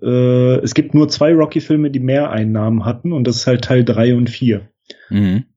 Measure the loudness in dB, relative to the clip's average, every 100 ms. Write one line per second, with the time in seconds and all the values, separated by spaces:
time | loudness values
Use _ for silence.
0 | -2 2 2 2 2 2 0 -2 0 2
1 | 2 2 2 2 0 -2 -2 0 0 -2
2 | 0 0 0 -2 -2 -2 0 -2 -2 -4
3 | -4 -2 -2 -2 0 -2 0 0 2 2
4 | 2 2 -2 -2 -2 -2 -6 _ -20 -20
5 | -6 -2 0 -2 -6